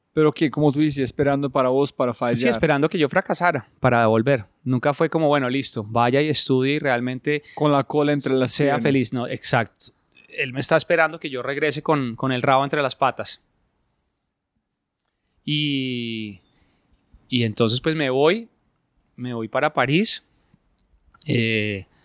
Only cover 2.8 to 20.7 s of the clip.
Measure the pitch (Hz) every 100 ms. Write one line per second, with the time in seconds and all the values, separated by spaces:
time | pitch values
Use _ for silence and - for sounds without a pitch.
2.8 | 156 196 143 180 - 180 175 156 - _
3.8 | 127 120 113 113 120 135 101 _ - 127
4.8 | 147 143 165 165 156 147 127 131 131 -
5.8 | 107 113 120 131 151 139 - 131 131 147
6.8 | 147 123 123 127 151 147 - - 151 143
7.8 | 135 151 147 147 135 131 127 - 143 139
8.8 | 147 135 117 131 127 127 - 123 113 _
9.8 | - - _ _ _ - 139 127 135 160
10.8 | - 170 160 165 160 127 120 139 151 147
11.8 | 147 151 127 113 135 127 135 135 139 151
12.8 | 135 - 135 - 107 - _ _ _ _
13.8 | _ _ _ _ _ _ _ _ _ _
14.8 | _ _ _ _ _ _ - 151 151 139
15.8 | 131 123 117 113 107 95 _ _ _ _
16.8 | _ _ _ - _ 123 113 101 113 123
17.8 | - 156 139 127 151 208 233 _ _ _
18.8 | _ _ _ - 123 117 110 131 147 147
19.8 | 127 156 220 - - _ _ _ _